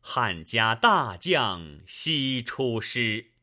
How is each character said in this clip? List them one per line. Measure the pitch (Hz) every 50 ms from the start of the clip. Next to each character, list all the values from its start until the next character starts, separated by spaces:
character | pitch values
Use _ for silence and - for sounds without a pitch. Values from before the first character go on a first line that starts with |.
汉 | _ - - - 120 107 92 85 78
家 | - - 113 110 113 113
大 | 117 - 240 214 180 143 117 92
将 | 85 - 175 180 151 123 107 95 87 82 76 73 76 82
西 | - - - - 156 160 147 135 135 131 127 117
出 | - - - 135 127 117 113
师 | 107 - - 123 120 113 107 110 - _ _ _